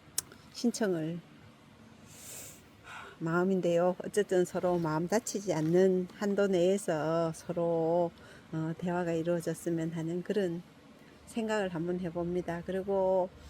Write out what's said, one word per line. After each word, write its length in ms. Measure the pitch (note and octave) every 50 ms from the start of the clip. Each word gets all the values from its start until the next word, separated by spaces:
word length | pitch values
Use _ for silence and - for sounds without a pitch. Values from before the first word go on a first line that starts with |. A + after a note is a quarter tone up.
| - - - - - - - - - - -
신청을 640 | - - A#3+ - - A3+ G3 F3+ D#3+ D#3 D#3+ E3+ E3+ - - - - - - - - - - - - - - - - - - - - - - - - - - - - - - - - - - - - - - - -
마음인데요. 800 | E3 E3 E3 F3 F3+ F#3+ F#3+ F#3 E3 E3+ E3+ E3+ F3 F3+ F3+ - -
어쨌든 400 | F#3 - G#3+ G3 - F#3 F3+ F3+
서로 340 | - - F3+ F#3 F3+ F3 F3
마음 300 | E3+ D#3 D#3 D#3 F3 E3+
다치지 460 | G3 A#3 - - - G#3 G3+ G3 D#3
않는 540 | D#3 D#3 D#3+ E3+ F3+ F#3+ F#3+ F#3 F#3 F3+ - - -
한도 280 | G#3+ G3+ G3+ G3+ G3+ G3
내에서 840 | G3 F3 F3 F#3 G3 G3+ - - E3 D3+ D3 D#3 E3 E3+ E3 D#3+ D#3+
서로, 800 | - - - E3+ F3 E3+ E3+ E3 E3 D#3+ D#3+ E3+ F3 F3 E3+ - - - - - - - - E3
어, 200 | D#3+ D#3+ D#3+ E3
대화가 360 | - F3 F3+ F3 F3+ F3+ E3+ E3+
이루어졌으면 800 | E3 D#3+ E3+ F3 E3+ D#3+ E3 E3 - - F3 E3+ E3 D#3+ E3 E3
하는 300 | E3 D#3+ E3 E3+ F3+ F3
그런 400 | - G3 G#3 G3 F3 E3 F3+ - - - - - - - - - - - - -
생각을 440 | - - A#3+ A3 G#3+ A3 G#3+ G3 F#3
한번 300 | F3+ D#3 E3+ F3 F3+ F3+
해봅니다. 640 | F#3 E3+ E3 F3 E3+ F3 F3 F3+ E3+ - E3+ F3 E3+
그리고 640 | - F#3 F#3+ F#3 G3+ G3 G3 F#3+ F#3 F#3+ F#3 F3+ F#3+ - - -